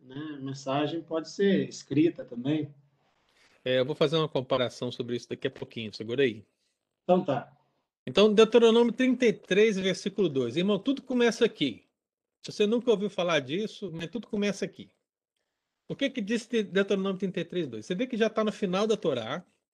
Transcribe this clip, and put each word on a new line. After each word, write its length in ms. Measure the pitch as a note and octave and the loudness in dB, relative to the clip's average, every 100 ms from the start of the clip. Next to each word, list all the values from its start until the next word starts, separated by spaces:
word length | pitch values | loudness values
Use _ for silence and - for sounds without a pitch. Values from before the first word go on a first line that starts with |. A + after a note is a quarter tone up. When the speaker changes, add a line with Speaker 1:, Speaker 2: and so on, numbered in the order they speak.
Speaker 1:
né? 140 | B2+ C3 D#3 C#3+ | -16 -12 -10 -10
A 20 | |
mensagem 640 | C3+ C3+ C#3 C#3 D3 E3 | -10 -8 -4 -2 -2 -4
pode 260 | - D#3+ D#3 | -6 -6 -6
ser 380 | - G3 E3+ C3 | 0 2 2 0
escrita 580 | - - C#3 E3 - - | -8 -2 2 2 0 -10
também. 480 | A#2+ C3 D#3 C#3+ - _ _ _ _ _ _ _ _ | -6 -2 -2 -4 -10 _ _ _ _ _ _ _ _
Speaker 2:
É, 160 | B2+ B2+ | 0 0
eu 60 | B2+ | 0
vou 100 | D3 | 2
fazer 200 | D#3 D#3+ | 2 2
uma 140 | D#3 | 0
comparação 640 | C#3+ B2+ A2 A#2 - B2 | -2 0 0 0 -4 -8
sobre 240 | - A#2+ A#2+ | -6 -6 -6
isso 120 | - | -6
daqui 180 | A#2+ C3+ | -6 -6
a 40 | |
pouquinho, 420 | - - - A2 | -6 -14 -10 -10
segura 300 | - A2+ B2 | -10 -4 2
aí. 220 | C3+ A2 - _ _ _ _ _ | 2 0 -12 _ _ _ _ _
Speaker 1:
Então 200 | - F3+ | 2 2
tá. 280 | - B2+ - _ _ _ _ _ - | 2 -2 -6 _ _ _ _ _ -4
Speaker 2:
Então, 280 | B2+ G#3+ | 4 6
Deuteronômio 600 | G#3 A3 A#3+ A3+ A3+ A#3+ | 6 6 8 6 6 4
trinta 320 | A3+ B3+ B3+ A#3+ | 2 0 2 2
e 80 | |
três, 440 | - - F#3 A3 F#3+ | 0 0 4 4 2
versículo 500 | F#3+ F3+ G3+ F#3 F3+ | -2 -2 -4 0 0
dois. 300 | C3+ A#2+ C#3+ | 0 -2 0
Irmão, 220 | F#3+ G3 | 0 0
tudo 220 | B3 C#4 | 0 -4
começa 440 | - B3 A#3+ A3 A3+ | -2 0 0 2 0
aqui. 380 | - C#3 - _ _ _ _ _ _ | 0 -4 -4 _ _ _ _ _ _
Se 80 | - | -8
você 140 | - G#3 | -2 0
nunca 260 | A#3+ A#3 | 0 0
ouviu 180 | G3+ G3+ | 0 0
falar 300 | - F3 D#3+ | -2 0 0
disso, 520 | C3 E3 G#3+ - G3 | 0 -4 -6 -8 -12
mas 160 | D#3+ E3 | -10 -8
tudo 180 | A#3+ - | -10 -8
começa 380 | G#3 G3+ F#3 G3 | -4 -2 -2 -8
aqui. 240 | - G2 _ _ _ _ _ _ _ _ _ - | -10 -20 _ _ _ _ _ _ _ _ _ -12
O 80 | E3 | -4
que 140 | C#4 | -2
que 120 | C4+ | -2
diz 260 | G3 A#3 - | -2 -2 -2
de-, 160 | A#3 | -2
Deuteronômio 540 | G3 F3+ G3+ G3+ F#3+ F#3 | 0 0 2 0 0 -2
trinta 220 | F#3+ F3+ | -4 -4
e 60 | E3 | -6
três, 220 | F3 D#3 | -4 -4
dois? 180 | A2 - | -6 -6
Você 100 | F3+ | -4
vê 120 | B3+ | -2
que 100 | G#3+ | 0
já 120 | A3 | 0
tá 140 | G#3+ | 0
no 80 | G#3+ | -2
final 360 | G#3 G3 F#3 A3 | -2 -2 0 0
da 100 | G#3 | 0
Torá, 480 | E3+ B2+ A2 D#3 - _ _ | 0 -2 -4 -8 -10 _ _